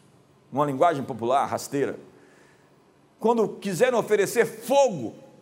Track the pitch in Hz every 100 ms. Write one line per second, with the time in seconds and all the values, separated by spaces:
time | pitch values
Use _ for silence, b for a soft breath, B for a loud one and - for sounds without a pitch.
0 | _ _ _ _ _ 127 147 131 170 147
1 | 135 117 117 135 113 113 - 143 117 -
2 | - b b b b b b b _ _
3 | _ _ 220 233 190 - 196 160 254 233
4 | 196 208 185 233 190 - - 277 262 170
5 | 110 - - -